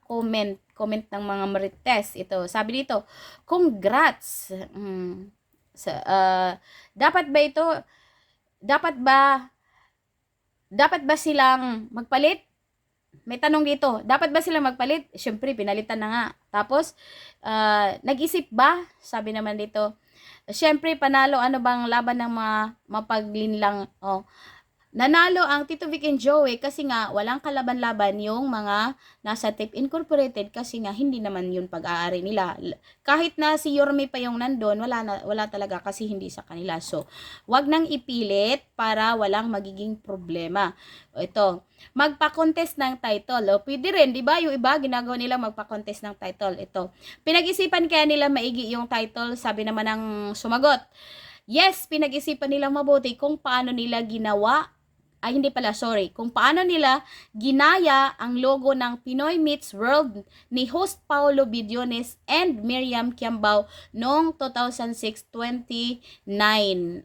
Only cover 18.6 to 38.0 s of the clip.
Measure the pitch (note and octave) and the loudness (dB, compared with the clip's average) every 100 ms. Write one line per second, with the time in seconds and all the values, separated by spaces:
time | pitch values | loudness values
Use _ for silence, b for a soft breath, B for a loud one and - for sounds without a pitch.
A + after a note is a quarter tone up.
18.6 | C4+ F4 F4 _ - A3+ G#3+ A3 G#3+ G#3+ | 4 4 -2 _ -10 -8 -6 -6 -6 -6
19.6 | G#3+ G#3+ G#3 G#3+ b b b b b G#3+ | -6 -2 -4 -4 b b b b b 0
20.6 | D#4 D4 D#4+ D#4 C4+ C4+ C4+ C#4 B3+ C4 | 2 4 0 0 4 4 4 4 2 2
21.6 | A#3+ A#3+ A#3+ A#3 A#3+ B3 A#3 A3+ A3 G#3+ | 0 0 0 0 0 -2 -2 -2 0 0
22.6 | A3 - - G#3+ G#3+ A3 G#3+ G#3+ A3 G#3+ | -2 -6 -10 -8 -2 -2 -2 -4 -2 0
23.6 | G#3 G3+ G3 _ G3 F#3+ G3+ B B B | 0 0 -6 _ -4 -4 -6 B B B
24.6 | B _ _ - C4 E4 F4+ F4+ D#4 C#4+ | B _ _ 0 4 6 6 4 2 0
25.6 | C#4+ D#4+ E4 D#4 D4+ C4+ A#3+ D4+ C#4 A#3+ | -2 -8 -6 -4 -2 0 2 4 4 0
26.6 | C#4 C#4+ C#4+ A#3 G#3 G3+ A3 C4+ D4+ C#4 | -6 -6 -4 -2 -2 -2 -2 -4 -4 -4
27.6 | B3 B3 A#3 A3 G3+ G3+ G#3 A3+ C4+ A3+ | -2 -2 -2 0 0 0 -4 -2 -2 -4
28.6 | G#3 G3+ A3+ C4+ b b G#3 A3 A3 G#3+ | -2 -2 -2 -4 b b -8 -4 -4 -4
29.6 | A3 - C4+ D#4+ D#4 D4 C4 A3+ G3+ A#3 | -6 -4 -4 -4 0 2 2 -2 -8 -10
30.6 | A#3+ A#3 G#3 G#3 C#4 B3 G#3 F#3+ F3+ F3+ | -10 -8 -6 -2 -2 -2 -4 -4 -4 -4
31.6 | F3+ E3 E3+ E3+ F3 F3+ F#3 G#3+ F3+ - | -6 -8 -4 -2 -2 -4 -2 -2 -2 -4
32.6 | F3+ - b b - D4+ E4+ - D4+ D#4 | -10 -12 b b 0 2 2 0 0 0
33.6 | D4+ C#4+ C#4+ C#4+ C#4 C4 B3 A#3 B3 C4 | 0 2 2 2 -2 -4 -6 -4 -4 -2
34.6 | G#3+ G#3 A#3+ A#3 A3 G3 - G#3+ G#3+ G3+ | 0 0 -2 -4 -4 -6 -4 -4 -4 -6
35.6 | G3 F3+ G3+ G3 G#3+ G3 F#3+ - - E3+ | -6 -6 -8 -6 -6 -6 -10 -14 -14 -10
36.6 | F3+ E3 - F#3 - B B B B B3+ | -6 -6 -6 -8 -8 B B B B 0
37.6 | C#4+ D#4 D#4+ C#4+ | 4 2 2 -2